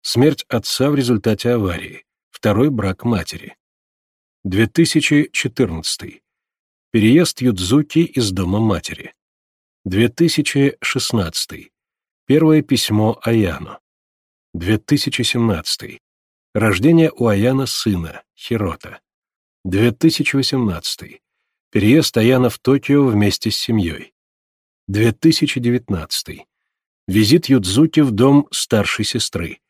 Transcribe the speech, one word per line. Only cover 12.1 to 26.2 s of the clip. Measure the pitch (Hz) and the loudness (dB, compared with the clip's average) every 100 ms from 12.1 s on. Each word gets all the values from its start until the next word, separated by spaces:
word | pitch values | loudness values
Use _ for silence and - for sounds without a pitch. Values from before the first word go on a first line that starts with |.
| _ | _
Первое | _ 143 160 156 | _ 2 4 2
письмо | 147 123 - 107 110 113 | 2 -2 0 0 0 0
Аяно. | - 113 98 78 80 - _ _ _ _ _ _ _ | -2 0 0 -4 -12 -18 _ _ _ _ _ _ _
Две | - 87 107 | -10 -2 -2
тысячи | - 147 - - | 0 -2 -2 -4
семнадцатый. | 120 123 117 90 - - 78 - _ _ _ _ _ | -4 0 0 -2 -6 -10 -10 -20 _ _ _ _ _
Рождение | 107 110 95 135 165 160 | -2 0 2 4 4 4
у | - 117 | 2 0
Аяно | 101 117 131 131 | 2 2 0 -2
сына, | - - 92 82 73 _ | -4 -2 -2 -4 -14 _
Хирота. | _ - 117 95 78 80 - _ _ _ _ _ _ | _ -8 -4 -4 -8 -14 -20 _ _ _ _ _ _
Две | 95 95 120 | -6 0 0
тысячи | 117 160 - 147 | 2 0 2 -2
восемнадцатый. | 135 131 139 113 82 - - - - _ _ _ _ _ | -2 -2 -2 -2 -4 -8 -10 -14 -20 _ _ _ _ _
Переезд | 110 104 147 - - | 0 4 4 2 0
Аяно | 113 127 127 | 2 2 0
в | - | -2
Токио | - 135 - 143 135 | 0 0 2 2 2
вместе | 104 104 - 110 | 2 0 0 -4
с | - | -6
семьей. | - 110 87 73 - _ _ _ _ _ _ _ - | -2 -2 -2 -6 -16 _ _ _ _ _ _ _ -8
Две | 101 113 | 0 0
тысячи | 110 160 156 147 - | 2 0 2 -2 -2
девятнадцатый. | 120 123 120 95 76 - | -2 -2 -4 -8 -6 -10